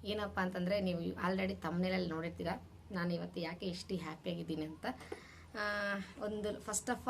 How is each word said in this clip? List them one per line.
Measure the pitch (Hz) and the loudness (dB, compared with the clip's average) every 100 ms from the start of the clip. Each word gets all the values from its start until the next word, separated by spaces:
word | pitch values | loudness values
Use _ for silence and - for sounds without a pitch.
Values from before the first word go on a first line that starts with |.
| 208 | 0
ಏನಪ್ಪ | 208 202 196 | 0 0 2
ಅಂತಂದ್ರೆ, | 185 180 180 202 | 2 2 4 4
ನೀವು | 190 170 | 4 2
already | 170 185 180 190 190 190 | 0 2 2 4 2 2
ಥಂಬ್‌ನೇಲಲ್ಲಿ | 165 175 185 185 175 | 0 4 4 4 2
ನೋಡಿರ್ತೀರ | 160 170 165 170 - - - - | 0 -2 -2 -2 -2 -6 -16 -6
ನಾನು | 185 175 | 0 2
ಇವತ್ತು | 170 175 - | 2 -2 -2
ಯಾಕೆ | 165 175 196 | -4 -2 -2
ಇಷ್ಟು | 175 - 185 | -2 -2 -2
ಹ್ಯಾಪಿಯಾಗಿದ್ದೀನಿ | 160 160 185 170 170 156 | -2 -4 -4 -2 -2 -2
ಅಂತ. | 156 156 233 262 - - - - - 220 | -2 -2 -4 -4 -8 -10 -10 -18 -10 -2
ಆ, | 208 208 202 196 190 - | 0 2 2 0 -4 -4
ಒಂದು, | 208 214 208 | -2 0 -2
first | 202 - 208 - | -2 -2 -2 0
of | 240 | 0